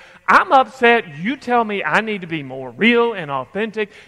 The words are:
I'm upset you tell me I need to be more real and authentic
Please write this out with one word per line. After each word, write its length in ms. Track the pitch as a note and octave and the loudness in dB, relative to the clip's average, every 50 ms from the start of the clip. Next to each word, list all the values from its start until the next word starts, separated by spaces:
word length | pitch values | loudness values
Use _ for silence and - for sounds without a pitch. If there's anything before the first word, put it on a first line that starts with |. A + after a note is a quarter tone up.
| - - - _ _ | -20 -20 -20 _ _
I'm 280 | - G#3 D4+ G#4 G4 D#4 | 4 4 4 4 4 4
upset 640 | C4 C4 A3 - - A#3+ A#3 A#3+ A#3 G3 F3+ C#3+ | 4 4 2 0 2 4 4 4 4 2 -4 -10
you 180 | D3 E3+ A3 D4 | -8 -6 -6 -6
tell 300 | C#4 - A#3+ B3 A#3+ A3+ | -6 -4 -2 0 0 0
me 180 | G#3+ G#3 G3 - | -2 -4 -4 -2
I 160 | D3+ D#3 F#3+ | 0 0 0
need 220 | A3 A3 G#3+ G3 | 0 -2 -6 -8
to 60 | F3+ | -8
be 140 | D#3+ E3 D#3 | -8 -8 -8
more 300 | C#3+ C3 C3 C3+ C3 B2 | -8 -10 -12 -12 -12 -12
real 420 | A2+ - G3+ A#3 A#3+ A#3 A#3 A#3 A3+ | -4 0 2 2 4 2 2 0 -2
and 160 | F#3+ D#3+ C#3+ | -6 -8 -6
authentic 640 | C#3 C3+ B2+ - - F#3+ A3 A3 F3 G#3+ G#3+ G3+ - - - | -6 -8 -8 -8 -8 -8 -8 -6 -6 -8 -8 -8 -10 -18 -16